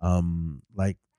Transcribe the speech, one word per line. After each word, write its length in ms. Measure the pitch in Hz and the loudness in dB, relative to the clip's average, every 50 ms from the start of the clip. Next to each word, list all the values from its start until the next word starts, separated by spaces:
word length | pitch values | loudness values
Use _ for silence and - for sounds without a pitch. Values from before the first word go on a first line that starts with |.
um, 640 | 85 90 90 90 85 87 85 85 82 82 73 65 _ _ - | 0 2 2 4 2 0 -2 -2 -4 -6 -8 -10 _ _ -4
like, 220 | 101 95 98 95 _ _ _ _ | -2 -2 -2 -2 _ _ _ _